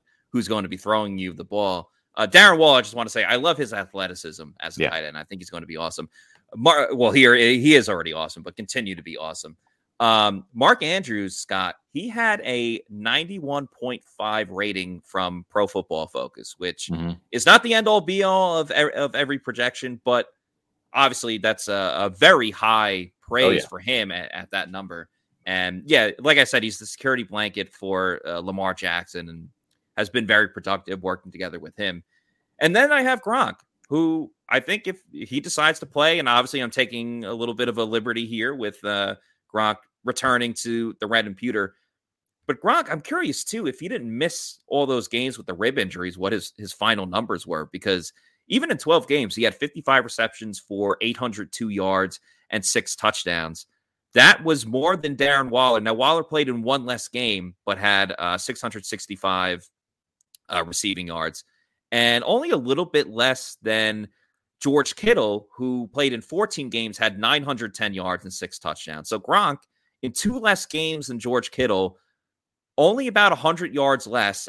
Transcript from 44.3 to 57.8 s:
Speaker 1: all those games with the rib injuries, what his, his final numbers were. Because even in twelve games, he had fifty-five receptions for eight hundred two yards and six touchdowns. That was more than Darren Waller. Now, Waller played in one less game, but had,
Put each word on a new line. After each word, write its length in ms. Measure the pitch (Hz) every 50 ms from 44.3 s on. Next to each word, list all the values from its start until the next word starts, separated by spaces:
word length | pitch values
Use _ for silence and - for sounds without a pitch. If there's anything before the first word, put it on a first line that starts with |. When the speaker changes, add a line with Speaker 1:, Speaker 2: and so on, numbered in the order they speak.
| - - - - - _ _
Speaker 1:
all 180 | - - 139 143
those 220 | 135 131 120 107
games 300 | - - 120 127 131 120
with 80 | - -
the 80 | - 90
rib 240 | 85 104 123 135
injuries, 400 | 135 98 92 87 90 90 90 87
what 160 | 90 95 98 113
his, 200 | 98 - - -
his 160 | - 107 95 -
final 320 | - 104 113 110 101 95
numbers 400 | 92 87 107 117 104 101 82 80
were. 240 | 85 85 78 78 -
Because 400 | - - - 104 95 90 82 - - _ _ _ _ _ _
even 240 | - - 254 339 339
in 60 | 208
twelve 300 | - - 151 165 160 -
games, 280 | - 143 147 120 95 -
he 80 | 110 117
had 120 | 107 -
fifty-five 480 | - 143 147 - 165 - 139 135 131 117
receptions 560 | 117 - - 113 110 - - 113 110 98 -
for 380 | - - 101 98 101 98 - -
eight 140 | 110 117 117
hundred 340 | - 123 120 101 104 95 -
two 180 | - - 120 110
yards 500 | 101 101 95 95 95 95 95 92 - - _ _ _ _ _ -
and 160 | - 107 95
six 300 | - - 117 - - -
touchdowns. 720 | - - 107 - - - 90 87 82 82 80 82 - - _ _ _ _ _ _ _ _ _ -
That 300 | 120 131 175 208 - 156
was 220 | 160 156 139 113
more 320 | 110 117 131 143 170 190
than 180 | 165 151 147 139
Darren 340 | 127 139 143 139 139 131 127
Waller. 300 | 117 127 131 127 117 110
Now, 140 | 107 113 113
Waller 300 | 113 127 147 160 165 156
played 260 | - 156 151 147 131
in 140 | 123 117 110
one 220 | 120 135 139 120
less 220 | 123 123 113 -
game, 480 | - - 123 123 113 101 95 90 90 87 _ _
but 120 | 101 98
had, 360 | 98